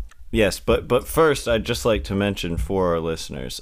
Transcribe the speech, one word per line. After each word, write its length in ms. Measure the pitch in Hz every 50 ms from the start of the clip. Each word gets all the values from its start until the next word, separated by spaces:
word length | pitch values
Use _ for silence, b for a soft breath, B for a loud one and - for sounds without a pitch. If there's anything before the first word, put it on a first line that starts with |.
| - - - - - -
Yes, 280 | - 113 107 95 - -
but, 280 | - - 113 - - -
but 180 | 120 123 -
first, 400 | - - - 165 156 139 - -
I'd 180 | - 117 113 98
just 180 | - 120 - -
like 200 | 120 110 101 -
to 100 | - 101
mention 420 | 98 101 101 98 - - 87 85
for 380 | 82 - - 98 95 92 87 85
our 60 | 82
listeners, 600 | 80 82 82 80 - - - 69 64 64 - -